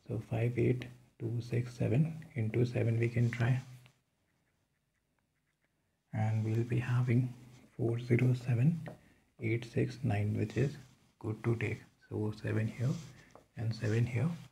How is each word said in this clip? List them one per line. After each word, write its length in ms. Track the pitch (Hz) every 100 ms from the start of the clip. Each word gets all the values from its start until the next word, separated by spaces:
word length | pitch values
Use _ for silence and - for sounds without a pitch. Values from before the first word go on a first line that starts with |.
| -
So 140 | 123 -
five 300 | 113 120 120
eight 260 | 120 123 - - _ _
two 220 | 117 117
six 340 | - 131 -
seven 500 | - 113 113 156 - -
into 320 | - 110 120 123
seven 320 | - 113 113
we 80 | 117
can 220 | 120 117
try, 280 | 117 120 127 - - - _ _ _ _ _ _ _ _ _ _ _ _ _ _ _ _ _ _ _ _ _ _
and 320 | 110 110 110
we'll 200 | 107 113
be 140 | 120 123
having 540 | 123 123 123 117 127 - - - - -
four 220 | 113 117
zero 340 | 120 123 127 123 -
seven 400 | 113 139 170 - - - _ _ _
eight 260 | 113 117 -
six 260 | - 120 -
nine, 340 | 117 104 104 107
which 200 | 107 -
is 180 | 139 - - - _ _
good 220 | - 110
to 120 | 120 113
take. 240 | 104 107 - _ _
So 240 | 104 107 104
seven 240 | 110 107 110
here 240 | - 123 170 - - - - _ -
and 180 | 113
seven 300 | 113 113 110 120
here 220 | 117 147 170 -